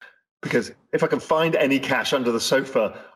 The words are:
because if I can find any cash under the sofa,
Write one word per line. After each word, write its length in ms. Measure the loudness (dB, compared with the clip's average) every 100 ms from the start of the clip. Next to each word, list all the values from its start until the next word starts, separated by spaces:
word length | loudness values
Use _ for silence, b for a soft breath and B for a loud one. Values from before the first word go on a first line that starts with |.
| B B _ -12
because 280 | -2 -2 -2 -12 -6
if 100 | -2
I 40 | 0
can 120 | 0
find 360 | 0 2 2 2
any 240 | 2 0
cash 340 | 0 -2 0
under 180 | 0 0
the 80 | 0
sofa, 560 | 2 0 2 0 0 B B